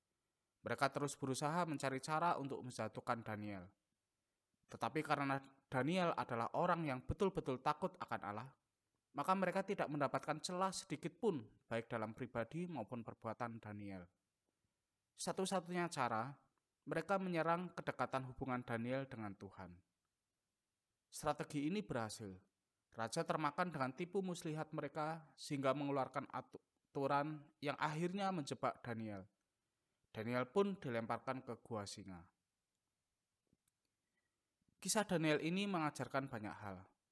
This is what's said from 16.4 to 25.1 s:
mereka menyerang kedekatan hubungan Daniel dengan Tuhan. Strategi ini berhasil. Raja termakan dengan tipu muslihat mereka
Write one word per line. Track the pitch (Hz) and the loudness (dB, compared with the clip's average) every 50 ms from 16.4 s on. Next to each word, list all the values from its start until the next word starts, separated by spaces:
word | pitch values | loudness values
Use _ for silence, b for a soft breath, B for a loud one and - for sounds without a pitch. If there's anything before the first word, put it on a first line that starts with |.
| _ _ _ _ _ _ _ _ - | _ _ _ _ _ _ _ _ -6
mereka | - 156 165 170 - 202 196 | -2 -2 -2 2 2 2 2
menyerang | 190 185 175 160 156 165 170 175 180 170 - | 2 2 2 2 4 4 4 2 2 -4 -6
kedekatan | - - - - - 127 123 - 135 131 127 | -6 -4 -4 0 0 0 2 2 -2 -2 -2
hubungan | 127 - 135 131 123 123 123 | -6 -4 -2 0 0 -2 0
Daniel | - 117 113 117 123 131 135 135 131 | 0 0 0 0 0 0 -2 -2 -4
dengan | 131 113 107 101 95 | -6 -6 -6 -6 -8
Tuhan. | - 104 95 - - 95 87 87 87 _ _ _ _ _ _ _ _ _ _ _ _ _ _ _ _ _ _ _ _ _ _ _ _ _ _ | -8 -12 -14 -12 -12 -12 -12 -12 -16 _ _ _ _ _ _ _ _ _ _ _ _ _ _ _ _ _ _ _ _ _ _ _ _ _ _
Strategi | - - - 151 147 - 156 - - 147 139 | -10 -2 0 0 0 0 -2 -4 -2 0 0
ini | 156 190 214 - | 0 0 -2 -2
berhasil. | - - 120 113 107 - - 110 98 95 90 _ _ _ _ _ _ _ _ _ _ - | -2 -2 -2 -2 -2 -4 -6 -8 -10 -10 -12 _ _ _ _ _ _ _ _ _ _ -6
Raja | - 113 117 - 165 165 | -4 -4 -2 0 -2 0
termakan | 165 170 156 156 147 - - 180 180 156 | 0 0 0 0 0 2 2 0 0 2
dengan | 147 131 127 | 0 0 0
tipu | 135 - 180 170 - 202 190 | 0 -4 -6 -2 -2 -2 0
muslihat | 185 175 170 - 165 156 156 156 156 | 0 -4 -4 -4 -4 -2 -2 -4 -4
mereka | - 151 147 139 - 160 151 156 | -4 -4 -4 -4 -2 -2 -2 -2